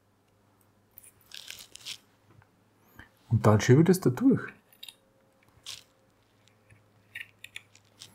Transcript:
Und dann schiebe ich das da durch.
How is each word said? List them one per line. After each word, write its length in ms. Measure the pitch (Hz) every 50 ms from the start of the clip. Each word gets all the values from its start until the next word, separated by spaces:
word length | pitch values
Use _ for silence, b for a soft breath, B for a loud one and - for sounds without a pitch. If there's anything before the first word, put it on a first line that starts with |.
| _ _ _ _ _ _ _ _ _ _ _ _ _ _ _ _ _ _ _ - - - _ _ _ _ - - - - - - - - - - - - - - _ _ _ _ _ _ _ - - _ _ _ _ _ _ _ _ b b b b b _ _ _ -
Und 160 | 113 104 -
dann 160 | 110 107 107
schiebe 200 | - - 123 147
ich 60 | 165
das 140 | 185 185 180
da 80 | - -
durch. 320 | 120 - 233 277 214 - - - - - _ _ _ _ - - - _ _ _ _ _ _ _ _ _ _ _ _ _ _ - - - - _ _ _ _ _ _ _ _ _ _ _ _ _ _ _ _ _ - _ _ _ _ _ _ _ - - - - _ _ - - _ - - _ _ _ _ _ _ - - b